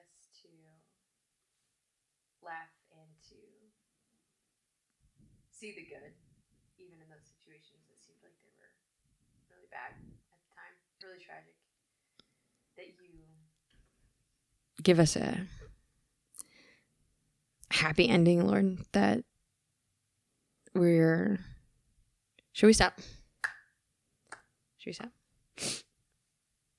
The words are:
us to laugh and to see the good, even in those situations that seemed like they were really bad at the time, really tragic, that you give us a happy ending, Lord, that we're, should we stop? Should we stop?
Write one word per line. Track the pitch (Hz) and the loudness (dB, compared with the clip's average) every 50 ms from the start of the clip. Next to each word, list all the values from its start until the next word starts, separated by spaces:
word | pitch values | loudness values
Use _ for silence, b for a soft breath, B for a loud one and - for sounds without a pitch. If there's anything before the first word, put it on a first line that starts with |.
us | 175 175 _ _ _ _ _ _ _ | _ _ _ _ _ _ _ _ _
to | 170 165 160 160 160 156 156 160 _ _ _ _ _ _ _ _ _ _ _ _ _ _ _ _ _ _ _ _ _ _ _ _ _ _ _ _ _ _ _ - | _ _ _ _ _ _ _ _ _ _ _ _ _ _ _ _ _ _ _ _ _ _ _ _ _ _ _ _ _ _ _ _ _ _ _ _ _ _ _ -20
laugh | 175 165 160 165 160 _ _ _ _ | -20 -18 -18 -20 -20 _ _ _ _
and | 165 160 160 160 156 _ _ _ | _ -20 -20 _ _ _ _ _
to | - - 208 220 _ 214 214 _ _ _ _ _ _ _ _ _ _ _ _ _ _ _ _ _ _ _ _ _ _ _ _ _ _ _ _ _ _ _ _ _ _ _ _ _ | -20 -20 -20 _ _ _ _ _ _ _ _ _ _ _ _ _ _ _ _ _ _ _ _ _ _ _ _ _ _ _ _ _ _ _ _ _ _ _ _ _ _ _ _ _
see | _ - 220 214 202 | _ -20 -20 -20 -20
the | 170 160 | -20 -20
good, | - 143 135 143 151 - _ _ _ _ _ _ _ _ _ _ _ _ _ | -20 -20 -20 -20 -20 -20 _ _ _ _ _ _ _ _ _ _ _ _ _
even | 185 175 165 160 | -20 -20 -20 -20
in | 160 160 | -20 -20
those | 156 151 151 | -20 -20 _
situations | _ _ _ _ 160 156 151 156 _ _ 156 _ _ | _ _ _ _ _ _ _ _ _ _ _ _ _
that | _ _ | _ _
seemed | _ _ _ _ _ | _ _ _ _ _
like | _ _ _ _ | _ _ _ _
they | _ _ _ | _ _ _
were | _ _ _ _ _ _ _ _ _ _ _ _ _ _ _ _ _ _ 180 | _ _ _ _ _ _ _ _ _ _ _ _ _ _ _ _ _ _ _
really | 180 - _ | _ -20 _
bad | - - 123 - - | -20 -18 -18 -18 -20
at | - - - - - _ _ _ _ | -20 -20 -20 -20 -20 _ _ _ _
the | _ _ _ | _ _ _
time, | 170 175 - - _ _ _ _ _ 196 | -20 -20 -20 -20 _ _ _ _ _ -20
really | 190 185 180 175 | -20 -20 -20 -20
tragic, | 165 160 156 160 _ _ _ _ _ _ _ _ _ _ _ _ _ _ - _ _ _ _ _ _ _ _ _ _ _ | -20 -20 -20 -20 _ _ _ _ _ _ _ _ _ _ _ _ _ _ -20 _ _ _ _ _ _ _ _ _ _ _
that | - 180 - | -20 -20 -20
you | 180 180 _ 175 170 160 156 156 160 _ _ _ _ _ _ _ _ _ _ _ _ _ _ _ _ _ _ _ _ _ _ _ _ _ _ _ _ - 156 | -20 _ _ -20 -20 -20 -20 -20 -20 _ _ _ _ _ _ _ _ _ _ _ _ _ _ _ _ _ _ _ _ _ _ _ _ _ _ _ _ -2 0
give | 185 180 165 | 2 4 4
us | 165 151 - | 4 2 0
a | - - - - - 190 185 - - - - - - _ _ _ _ _ _ _ _ _ _ _ B B B B B B B B B B B _ _ _ _ _ _ _ _ _ _ _ _ _ _ - - | -2 -4 -4 -6 -6 -8 -10 -14 -18 -20 -20 -20 -20 _ _ _ _ _ _ _ _ _ _ _ B B B B B B B B B B B _ _ _ _ _ _ _ _ _ _ _ _ _ _ -10 -6
happy | - - 165 160 156 - 175 - | -4 -2 -2 0 0 2 2 4
ending, | - 170 170 170 175 170 180 | 4 4 4 4 4 4 2
Lord, | 196 202 202 196 190 185 180 - - - | 2 2 2 0 0 -2 -4 -8 -4 -2
that | 202 196 202 208 247 247 - _ _ _ _ _ _ _ _ _ _ _ _ _ _ _ _ _ _ _ _ _ _ _ _ _ _ _ - - | 0 2 2 0 -2 -4 -8 _ _ _ _ _ _ _ _ _ _ _ _ _ _ _ _ _ _ _ _ _ _ _ _ _ _ _ -8 -2
we're, | 185 175 170 170 165 165 160 160 170 185 208 202 185 B B B B - _ _ _ _ _ _ _ _ _ _ _ _ _ _ _ _ _ - | 2 4 4 6 6 4 4 2 2 0 -2 -2 -4 B B B B -20 _ _ _ _ _ _ _ _ _ _ _ _ _ _ _ _ _ -2
should | - - | 4 6
we | 214 220 | 6 6
stop? | - 185 185 - B B B B B B _ _ _ - - - - - _ _ _ _ _ _ _ _ _ _ _ _ _ - - _ _ _ _ _ _ _ _ | 6 2 0 -2 B B B B B B _ _ _ -10 -10 -10 -14 -20 _ _ _ _ _ _ _ _ _ _ _ _ _ -20 -20 _ _ _ _ _ _ _ _
Should | - | -14
we | - - | -14 -14
stop? | - - 240 - _ _ _ _ _ _ _ _ B B B B B B _ _ _ _ _ _ _ _ _ _ _ _ _ _ _ _ _ _ | -14 -16 -18 -20 _ _ _ _ _ _ _ _ B B B B B B _ _ _ _ _ _ _ _ _ _ _ _ _ _ _ _ _ _